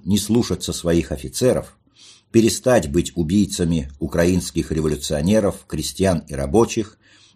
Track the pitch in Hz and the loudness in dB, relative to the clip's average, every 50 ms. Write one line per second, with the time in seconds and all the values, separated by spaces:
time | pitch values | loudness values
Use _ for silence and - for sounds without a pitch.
0 | - 85 101 101 98 - 110 120 110 - 92 - - - 82 - - 85 82 85 | -2 -2 0 0 0 2 2 2 2 0 -2 -4 -4 -8 -8 -4 -2 0 0 0
1 | 78 - 76 71 - 67 - - 120 131 - - - - - _ _ _ _ _ | 0 -2 -6 -8 -8 -10 -6 0 0 0 0 0 -4 -8 -16 _ _ _ _ _
2 | - - - _ _ _ - 117 110 113 - - - 127 123 110 82 73 71 87 | -20 -20 -20 _ _ _ 4 4 4 4 2 0 0 2 2 2 2 2 0 -2
3 | 82 - - 87 85 76 92 104 101 - - - 90 82 85 80 71 69 - - | -2 -2 -4 -4 -2 0 2 2 2 0 0 -2 -2 0 0 -2 -4 -6 -8 -8
4 | 82 80 - 85 85 87 90 92 90 - - 82 78 - 80 78 78 78 76 73 | -8 -4 0 2 2 2 2 0 -2 -2 -4 -4 -4 -2 -2 -2 -2 -2 -2 -4
5 | - - 80 73 76 92 107 110 101 95 - - - _ - 78 76 - - - | -4 -4 -4 -2 0 2 2 2 2 0 -2 -4 -10 _ -8 -8 -6 -8 -4 0
6 | 92 95 90 78 - - 73 67 69 67 78 110 117 113 - 113 107 - - _ | 0 2 2 0 -4 -6 -8 -6 -6 2 4 4 4 4 0 -4 -6 -6 -10 _
7 | _ _ _ _ _ _ _ | _ _ _ _ _ _ _